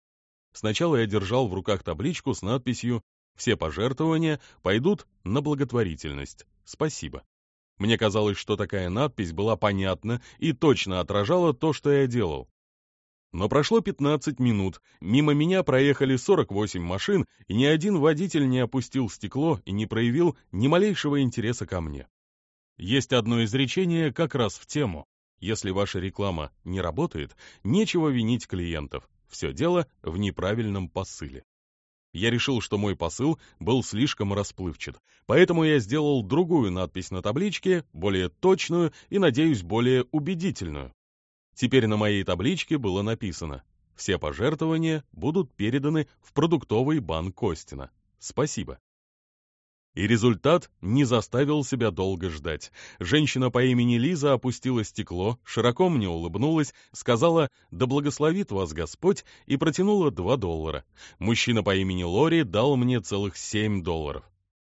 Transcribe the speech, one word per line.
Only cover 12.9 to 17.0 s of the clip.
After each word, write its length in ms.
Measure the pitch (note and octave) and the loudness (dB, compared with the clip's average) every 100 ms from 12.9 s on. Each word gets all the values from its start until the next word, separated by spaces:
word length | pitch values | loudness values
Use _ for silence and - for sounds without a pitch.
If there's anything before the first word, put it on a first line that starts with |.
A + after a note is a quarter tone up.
| _ _ _ _ | _ _ _ _
Но 160 | E2+ G2 | -4 2
прошло 320 | C#3+ D3 A3+ | 2 4 2
пятнадцать 600 | G3 - C#3+ D3+ D#3 C#3+ | 2 0 0 0 -2 0
минут, 400 | B2 G#2 F#2+ - _ - | 2 2 0 -4 _ -10
мимо 320 | F2+ C3 D3+ | 2 4 4
меня 300 | D3 E3 F#3+ | 4 2 2
проехали 540 | D#3 C3 C#3+ C3+ C3+ C3 | 2 4 4 4 2 2
сорок 340 | - F3 A2+ | 2 2 2
восемь 320 | G2+ G#2+ F2+ | -2 -2 -2
машин, 420 | E2+ F#2+ | -4 -2